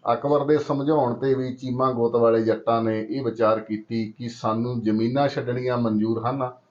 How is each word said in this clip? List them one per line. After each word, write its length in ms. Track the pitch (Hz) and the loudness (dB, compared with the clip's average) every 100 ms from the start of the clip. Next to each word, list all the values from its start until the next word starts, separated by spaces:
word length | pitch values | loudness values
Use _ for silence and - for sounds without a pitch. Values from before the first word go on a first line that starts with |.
ਅਕਬਰ 400 | - 120 143 147 | -2 -2 2 0
ਦੇ 120 | 139 151 | 4 2
ਸਮਝਾਉਣ 560 | - 139 139 151 120 | 2 -2 2 2 2
ਤੇ 180 | 117 135 | 0 0
ਵੀ 200 | 131 127 | 0 -2
ਚੀਮਾ 360 | 123 131 123 131 | -6 -6 0 0
ਗੋਤ 220 | 117 117 117 | 2 2 4
ਵਾਲੇ 240 | 117 113 | 4 4
ਜੱਟਾਂ 380 | 110 107 - 117 | 2 0 0 0
ਨੇ 160 | 113 110 | 0 -2
ਇਹ 220 | 110 127 | -4 -4
ਵਿਚਾਰ 360 | 117 110 110 110 | -4 0 2 2
ਕੀਤੀ 440 | 110 107 - 113 110 - | -2 -8 -4 -4 -4 -8
ਕਿ 100 | 120 | -12
ਸਾਨੂੰ 500 | - 113 113 120 120 | -6 -4 -2 -2 -2
ਜ਼ਮੀਨਾਂ 460 | 107 107 117 135 139 | 0 2 2 2 0
ਛੱਡਣੀਆਂ 480 | 139 120 127 127 120 | -2 -4 -4 -2 0
ਮਨਜ਼ੂਰ 460 | 117 107 110 110 117 | 0 0 0 0 -2
ਹਨ 240 | 135 123 - _ | -2 -6 -8 _